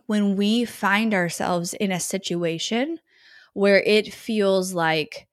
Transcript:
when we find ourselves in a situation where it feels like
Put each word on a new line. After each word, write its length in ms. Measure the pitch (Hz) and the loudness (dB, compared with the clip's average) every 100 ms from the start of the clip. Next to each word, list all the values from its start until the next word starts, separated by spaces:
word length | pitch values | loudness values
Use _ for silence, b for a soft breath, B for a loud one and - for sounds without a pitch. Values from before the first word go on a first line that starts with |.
| - | -4
when 300 | 214 202 196 | 0 0 2
we 280 | 202 226 | 2 0
find 480 | 226 - 202 202 226 | -2 -2 0 0 2
ourselves 640 | 196 170 - - 175 170 | 0 0 -2 -2 -2 -4
in 160 | - 196 | -4 -2
a 100 | 180 | -2
situation 1000 | - 190 - 175 170 165 - 226 285 330 _ b b b b | -4 -6 -4 -2 -2 -2 -2 -2 -2 -6 _ b b b b
where 300 | - 196 196 | 0 4 6
it 320 | - 214 208 | 6 2 2
feels 580 | - - 214 196 190 185 | -6 -4 0 2 2 0
like 540 | 180 160 160 147 - - | 0 0 0 -2 -8 -20